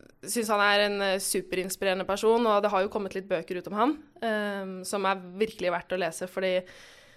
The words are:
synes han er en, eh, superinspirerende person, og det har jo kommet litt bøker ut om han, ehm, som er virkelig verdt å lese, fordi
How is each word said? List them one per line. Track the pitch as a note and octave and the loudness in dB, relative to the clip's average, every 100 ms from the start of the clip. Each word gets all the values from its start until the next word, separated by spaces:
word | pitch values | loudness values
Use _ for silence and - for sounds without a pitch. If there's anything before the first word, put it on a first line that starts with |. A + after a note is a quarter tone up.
| G1+ _ E3+ | -20 _ -6
synes | A#3 A3 | -2 2
han | G#3 | 4
er | G3+ G3+ | 6 6
en, | G#3 G3+ | 4 2
eh, | G3 F#3+ | 0 0
superinspirerende | - F#3+ F#3+ F#3 F#3 - G3 F#3 F#3+ | -2 -4 -4 -4 -4 -2 0 0 0
person, | G3+ A3 A#3 A3+ | 2 4 4 4
og | G3+ | 4
det | G#3 | 4
har | F#3+ | 2
jo | G3 | 0
kommet | G#3+ F#3+ | -2 -4
litt | G3 F#3+ | -6 -2
bøker | E3+ E3 F3+ | -4 -2 -8
ut | F3 | -4
om | |
han, | G#3 B3+ D4 - - | 0 2 0 -6 -6
ehm, | A3+ G#3+ G#3 G3+ F#3+ F#3 | -2 -2 -2 -4 -6 -8
som | F#3 G3+ F#3+ | -4 0 0
er | G3 | 0
virkelig | F3+ F#3 A3 - F3 | -4 -2 -2 -2 -2
verdt | F3 - | -2 -2
å | F#3 | -2
lese, | E3 - F#3 | -2 -4 -8
fordi | G3 F#3+ F3+ F#3 - - - - | -2 0 0 -2 -12 -20 -20 -20